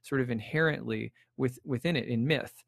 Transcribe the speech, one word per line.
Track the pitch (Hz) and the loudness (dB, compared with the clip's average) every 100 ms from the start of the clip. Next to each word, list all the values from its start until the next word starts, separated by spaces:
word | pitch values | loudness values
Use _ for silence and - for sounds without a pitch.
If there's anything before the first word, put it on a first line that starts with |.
sort | - 139 | -2 0
of | 123 | 2
inherently | 113 110 156 160 147 117 110 113 - _ - | -2 -2 2 2 2 -2 -4 -4 -10 _ -2
with-, | 131 127 | -2 -2
within | 151 123 170 151 | -4 -2 0 0
it | - | 0
in | 117 | 0
myth, | 135 143 - - | 2 0 -2 -12